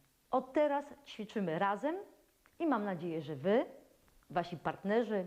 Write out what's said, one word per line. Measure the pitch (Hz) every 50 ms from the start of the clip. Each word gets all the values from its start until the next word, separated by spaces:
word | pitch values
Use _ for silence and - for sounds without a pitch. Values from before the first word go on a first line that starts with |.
| _ _ _ _ _ _
Od | - 262 254 -
teraz | - 311 302 294 285 285 285 - - - -
ćwiczymy | - - - 208 - - 220 190 165 156 170
razem | 202 196 208 202 - 311 349 392 415 - - _ _ _ _ _ _ _ _ -
i | 339
mam | 311 254 214 208
nadzieję, | 202 185 156 175 175 160 165
że | 147 165 151
Wy, | 131 143 190 214 262 370 - - - - - _ _ _ _ _ _ _ -
Wasi | 143 175 170 - 175
partnerzy, | 143 - 165 - - - 196 214 233 233 208 214 190 180